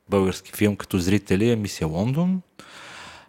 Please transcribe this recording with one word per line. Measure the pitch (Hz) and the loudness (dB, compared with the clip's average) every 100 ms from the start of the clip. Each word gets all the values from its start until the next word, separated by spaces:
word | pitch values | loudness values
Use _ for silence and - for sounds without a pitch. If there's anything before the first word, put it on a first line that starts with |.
| _ | _
български | 98 95 - - | 2 2 -2 -10
филм | - 104 101 | 0 2 2
като | - 98 | -2 -2
зрители | 87 101 - 95 117 | 2 0 2 2 2
е | 113 | 2
Мисия | 101 - 156 | -2 -2 -2
Лондон. | - 113 151 180 185 - - - - - - - - | 0 0 2 0 0 -4 -20 -20 -20 -20 -18 -18 -20